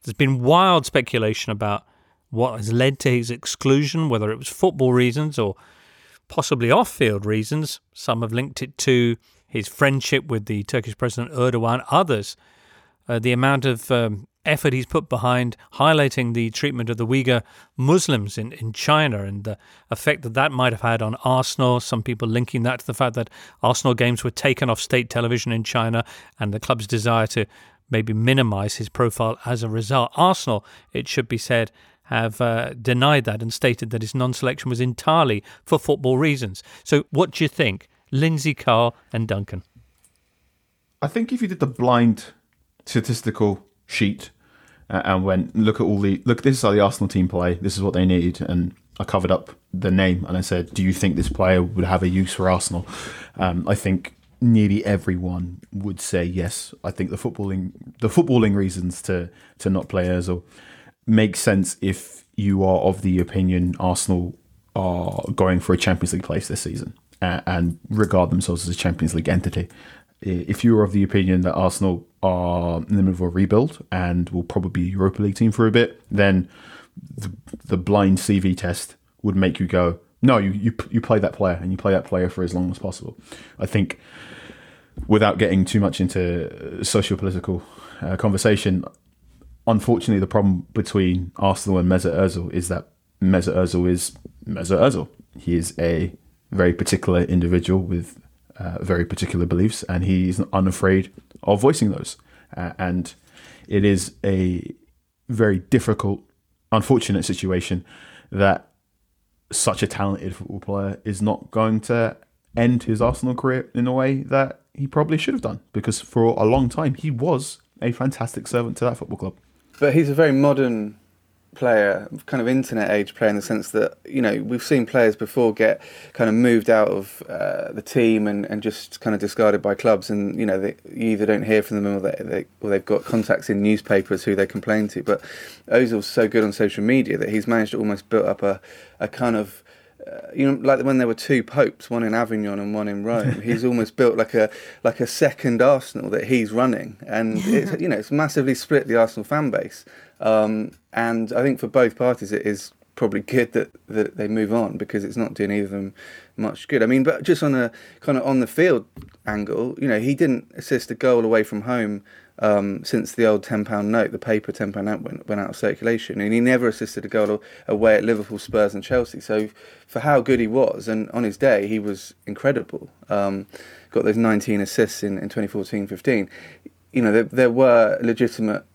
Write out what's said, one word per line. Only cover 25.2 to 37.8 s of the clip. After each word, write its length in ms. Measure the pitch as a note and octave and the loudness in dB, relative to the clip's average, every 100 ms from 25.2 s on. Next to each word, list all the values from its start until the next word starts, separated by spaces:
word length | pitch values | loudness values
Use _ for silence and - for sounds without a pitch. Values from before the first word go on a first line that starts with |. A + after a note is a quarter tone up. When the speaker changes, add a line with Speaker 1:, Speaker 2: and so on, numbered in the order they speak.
| A#2 A#2 A#2+ | 0 -2 -2
Speaker 1:
in 100 | A2+ | -4
China 440 | A2 B2 A2+ A2+ - - - _ | -2 -2 0 -2 -4 -12 -20 _
and 160 | G#2+ | -6
the 40 | G#2 | -4
club's 280 | - B2 G#2 | -2 -4 0
desire 400 | A#2+ A2+ A#2 A2 | -2 2 2 0
to 160 | - G2+ - - _ _ | -2 -4 -8 -20 _ _
maybe 240 | A2+ A2 | -4 -2
minimise 600 | G#2+ A#2 C3+ A#2 G2+ G#2 - | 0 2 4 2 0 -4 -6
his 120 | A2 | -10
profile 480 | - A#2+ - A2+ - | 0 0 0 -4 -4
as 180 | - A#2+ | -6 -4
a 60 | A2+ | -4
result. 420 | A2 G#2+ C3+ A#2+ | -4 -2 -2 -2
Arsenal, 500 | - F3+ F3+ - G#2+ - - _ | 2 2 2 -2 -4 -4 -20 _
it 120 | B2 B2 | -8 -4
should 220 | - A#2+ | -4 -4
be 80 | A#2 | -6
said, 340 | - A#2+ A2+ _ _ _ | -2 0 0 _ _ _
have, 360 | _ A#2+ A2+ G#2+ | _ -4 -4 -2
uh, 320 | A#2+ A2+ A#2+ A#2+ | -2 0 -4 -6
denied 440 | A2+ B2 C#3 D3 | -2 2 4 2
that 180 | A#2 G#2+ | 0 -6
and 100 | A2+ | -6
stated 380 | - C3+ A#2 A2+ | -2 -2 -2 -4
that 100 | A#2 | -6
his 140 | A2 | -6
non-selection 560 | C3+ B2+ B2+ C3 C#3 C#3 | -4 -4 -2 -4 -4 -6
was 100 | A#2 | -2
entirely 640 | B2+ A#2+ - D#3+ C#3+ G#2 - - | -2 -2 2 2 2 0 -6 -20
for 140 | - D3+ | -2 0
football 380 | - C#3+ C3 B2+ | 2 0 2 2
reasons. 460 | D#3 C#3 A2+ G2 - - | 2 0 -4 -10 -18 -20
So 220 | - D3 - | 0 0 2
what 220 | - F3+ | 0 0
do 120 | - | 0
you 40 | D#3 | -4
think, 400 | - C3+ F#2+ | 0 -2 -2